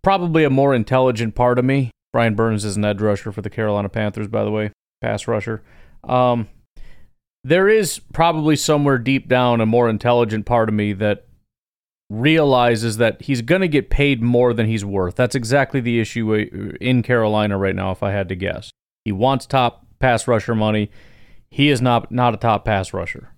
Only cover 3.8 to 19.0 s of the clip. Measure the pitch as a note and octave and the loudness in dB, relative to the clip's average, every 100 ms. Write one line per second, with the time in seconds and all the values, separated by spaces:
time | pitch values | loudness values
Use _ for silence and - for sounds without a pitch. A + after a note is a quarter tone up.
3.8 | G2+ A2+ G#2+ G2+ G#2 A2 G#2+ G#2+ G#2+ _ | -2 -4 -4 -4 -6 -4 -2 -2 -4 _
4.8 | _ _ A#2 G#2 - A2+ G2+ A2 - - | _ _ -6 -6 -4 -4 -4 -10 -12 -20
5.8 | - - - B2+ B2 A#2+ G#2+ - _ - | -20 -20 -4 0 2 0 -4 -12 _ -20
6.8 | - - - _ _ _ B2+ E3+ F#3+ A3 | -18 -18 -20 _ _ _ 0 2 4 2
7.8 | F#3+ - - - E3 D#3 D3+ D3+ - D3+ | 0 -6 -12 0 0 2 0 0 2 2
8.8 | C#3+ C3 A#2 C3+ - B2+ B2 A#2 A2 A#2+ | 2 0 0 -2 0 2 2 2 2 2
9.8 | A#2+ G#2+ B2 A#2+ A#2 A2 G#2 A#2+ A2+ G#2+ | 2 0 0 2 0 -2 0 0 2 0
10.8 | G#2 G2 G#2 G2+ - _ _ _ _ _ | -2 -2 -2 -2 -8 _ _ _ _ _
11.8 | _ _ _ G#2+ C3 D#3+ D3 B2+ A#2+ A2+ | _ _ _ -2 2 4 4 4 4 2
12.8 | A#2 A2 A2+ - - C3 A#2 F3+ F#3 C#3+ | -2 0 0 0 -4 -4 0 0 2 0
13.8 | - - C#3+ C3 A#2 A#2+ B2 A#2 A2 A2+ | 0 2 2 2 2 4 2 2 0 -2
14.8 | G2+ G2 F2+ - B2+ C#3 A2+ C#3 C3+ C#3 | -2 -2 -4 0 0 0 0 0 0 -2
15.8 | A#2+ A#2 G#2+ - A2 G#2+ - F#2 G2 - | -2 -2 -2 -4 -2 0 -2 -8 -12 -8
16.8 | A#2+ B2+ A2 B2 A2 G#2+ G#2 G2+ G2 F#2+ | 0 0 2 0 2 0 0 0 -2 -2
17.8 | F#2+ F#2 G2+ G2+ F#2 F#2 F#2 G#2 - _ | -4 -4 -4 -4 -4 -6 -6 -8 -12 _
18.8 | _ _ | _ _